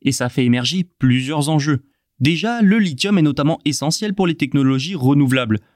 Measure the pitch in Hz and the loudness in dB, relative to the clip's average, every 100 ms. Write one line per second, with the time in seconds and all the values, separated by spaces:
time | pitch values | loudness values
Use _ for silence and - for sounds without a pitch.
0 | - 135 123 - 123 123 127 185 175 _ | -4 -2 -4 0 0 0 -2 -4 -6 _
1 | 131 123 131 151 143 156 147 135 - _ | 2 2 0 -2 0 0 0 -2 -4 _
2 | _ - 135 165 214 240 196 226 190 131 | _ -2 0 0 -2 2 2 2 0 -2
3 | 196 196 151 139 143 - 151 - 139 - | 0 2 2 0 -2 -2 -4 -4 -4 -4
4 | 214 196 180 151 143 143 135 131 156 180 | -4 -2 -2 -2 -2 0 0 0 -4 -2
5 | 127 143 135 131 117 107 - | 2 4 2 0 0 -2 -4